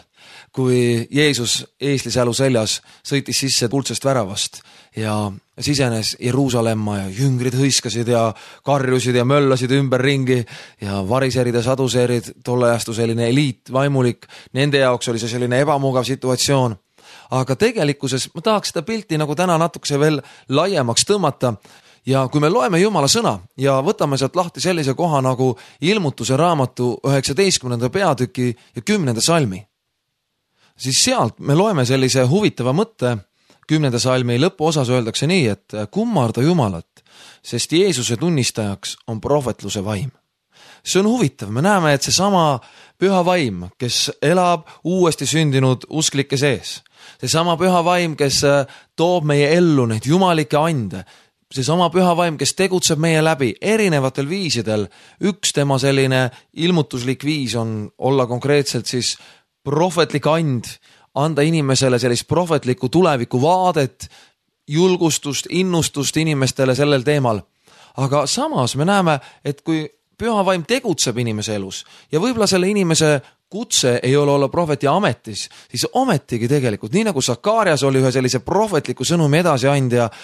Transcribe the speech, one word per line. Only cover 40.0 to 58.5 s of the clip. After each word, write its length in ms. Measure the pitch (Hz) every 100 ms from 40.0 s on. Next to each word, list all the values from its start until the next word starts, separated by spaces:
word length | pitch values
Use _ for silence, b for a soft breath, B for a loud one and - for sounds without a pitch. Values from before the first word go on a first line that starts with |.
| 131 - _ _ _ B B B -
See 140 | 180
on 100 | 208
huvitav. 400 | 247 185 - 101
Me 140 | 110 175
näeme, 300 | 202 160 139
et 100 | -
seesama 540 | - 196 190 156 131 B B B _
püha 220 | 180 190 175
vaim, 380 | 180 131 92 90 -
kes 300 | 123 - - -
elab 460 | 143 180 180 175 151 B 160
uuesti 400 | 185 175 147 131
sündinud 600 | 151 156 135 131 127 -
usklike 480 | 151 156 139 139 139
sees, 460 | 147 110 - - B B B B
seesama 400 | 123 147 175 165
püha 240 | 185 180 170
vaim, 280 | 180 170 147
kes, 280 | 143 - 143
äh, 220 | 143 131 B B -
toob 300 | 165 180 151
meie 240 | 143 143 170
ellu 300 | 175 147 117
neid 160 | 110 110
jumalikke 540 | 175 185 165 147 147
ande, 400 | 160 156 104 95 95 b b _ _
seesama 360 | 135 127 165 175
püha 240 | 175 180 170
vaim, 200 | 175 147
kes 160 | 139
tegutseb 480 | - 185 185 - 151
meie 220 | 165 160
läbi 300 | 160 156 127 -
erinevatel 680 | 180 226 208 151 131 135 139
viisidel. 560 | 196 175 120 107 107 101 B B B 196
Üks 280 | 196 - -
tema 240 | 143 135
selline 480 | 135 139 135 131 127 B B
ilmutuslik 720 | - 165 180 143 127 123 127 143
viis 300 | 156 127 117
on 340 | 113 110 104 -
olla 300 | 127 139 120
konkreetselt 580 | 123 135